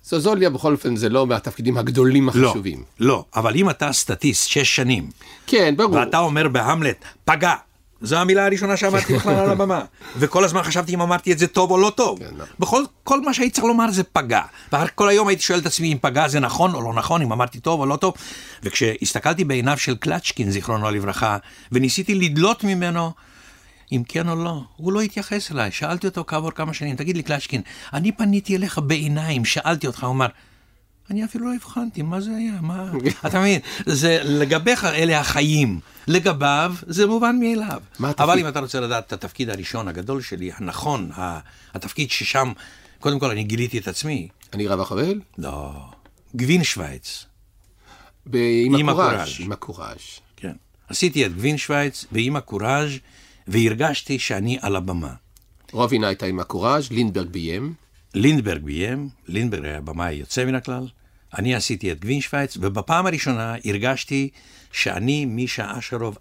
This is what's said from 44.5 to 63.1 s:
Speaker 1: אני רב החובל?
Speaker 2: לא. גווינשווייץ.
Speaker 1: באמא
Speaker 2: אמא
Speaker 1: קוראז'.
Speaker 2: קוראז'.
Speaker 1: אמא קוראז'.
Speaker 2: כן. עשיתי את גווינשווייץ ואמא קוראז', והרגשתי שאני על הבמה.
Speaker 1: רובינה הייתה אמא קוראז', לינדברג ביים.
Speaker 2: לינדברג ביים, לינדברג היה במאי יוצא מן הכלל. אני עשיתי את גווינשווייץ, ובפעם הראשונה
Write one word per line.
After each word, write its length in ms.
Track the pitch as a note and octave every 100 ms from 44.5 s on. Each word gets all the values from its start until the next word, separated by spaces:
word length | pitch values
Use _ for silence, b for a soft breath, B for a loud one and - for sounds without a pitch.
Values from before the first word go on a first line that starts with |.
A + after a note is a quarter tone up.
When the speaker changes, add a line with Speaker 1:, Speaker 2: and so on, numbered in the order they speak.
Speaker 1:
אני 140 | G2+ G#2
רב 140 | F#2+
החובל? 400 | F#2 G2 D#3+ G#3 - -
Speaker 2:
לא. 340 | C#2+ C#2+ C#2 C#2+ C2+ - - _ _
גווינשווייץ. 880 | A#2+ B2+ F3+ D#3+ - D#2 C2 - - - _ _ _ _ b b b b _ -
Speaker 1:
באמא 500 | A#2+ A#2+ A#2 B2 C#3
Speaker 2:
אמא 160 | D3+
Speaker 1:
קוראז'. 180 | E3+ E3
Speaker 2:
קוראז'. 300 | G#2 D2+ C#2
Speaker 1:
אמא 140 | F2+
קוראז'. 680 | G2 - F2 D#2 - - - _ _
Speaker 2:
כן. 160 | F#2+ - _ _ _
עשיתי 380 | - F3+ D3 A2
את 80 |
גווינשווייץ 680 | F2 B2+ D3+ - D3 C#3+ - -
ואמא 280 | A2+ A#2+ D3
קוראז', 500 | - G2+ A2 C#3+ D3+ C3 b b b b -
והרגשתי 680 | G#2+ A2+ A2 D#3 C#4+ - C3+
שאני 400 | - G2+ G#2+ B2+
על 140 | G#2 G2
הבמה. 380 | F2+ F2 D2+ B1 _ _ _ _ -
Speaker 1:
רובינה 340 | A2 A#2+ A#2+ G#2
הייתה 200 | F#2+ F#2+
אמא 160 | F#2
קוראז', 480 | F2 F2+ A2 D3 C3
לינדברג 380 | A#2 A2+ F#2+ F2
ביים. 460 | F2+ E2 F2+ C#3+ E3 _ _ _
Speaker 2:
לינדברג 480 | G2 B2+ D3+ G#2 D#2
ביים, 460 | D2 D2 G2+ C3+ C#3 A#2+ -
לינדברג 360 | F#2 A#2+ F#2+
היה 160 | D2 D2+
במאי 340 | D2 E2 F2
יוצא 300 | D2+ C#2 -
מן 100 | B2+
הכלל. 340 | C3 B2+ B2+ B2+ _ _ _ _ -
אני 160 | A2
עשיתי 380 | B2+ - G#2+ F#2+
את 80 | D#2
גווינשווייץ, 560 | F#2+ C#3+ - C#3+ C#3 -
ובפעם 460 | G2 G2 - E3
הראשונה 480 | F#3